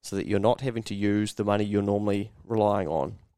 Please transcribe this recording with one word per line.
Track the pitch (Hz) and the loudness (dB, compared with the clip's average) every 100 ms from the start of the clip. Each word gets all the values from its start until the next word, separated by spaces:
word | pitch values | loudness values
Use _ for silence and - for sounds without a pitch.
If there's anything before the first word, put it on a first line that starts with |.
| - | -6
so | 98 | -6
that | - | -2
you're | 101 | 2
not | 104 123 | 2 0
having | 135 117 | -2 -6
to | 110 | -6
use | 101 104 104 107 - | -2 0 2 0 -2
the | 104 | 0
money | 104 | 2
you're | 104 101 | 2 2
normally | 101 101 104 101 104 - | 2 0 0 -2 -4 -12
relying | - 113 104 101 87 | -4 0 2 2 0
on. | 78 69 - _ | -2 -2 -6 _